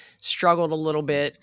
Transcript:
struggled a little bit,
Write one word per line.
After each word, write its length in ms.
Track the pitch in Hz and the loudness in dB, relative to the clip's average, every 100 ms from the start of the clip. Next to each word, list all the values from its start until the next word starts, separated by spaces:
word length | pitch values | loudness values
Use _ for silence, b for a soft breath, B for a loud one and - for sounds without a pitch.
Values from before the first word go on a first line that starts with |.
| B B | B B
struggled 520 | - - 180 170 165 | -8 0 2 4 2
a 40 | 160 | -2
little 280 | 156 151 | -2 -2
bit, 340 | 147 143 143 - | 0 -2 -2 -6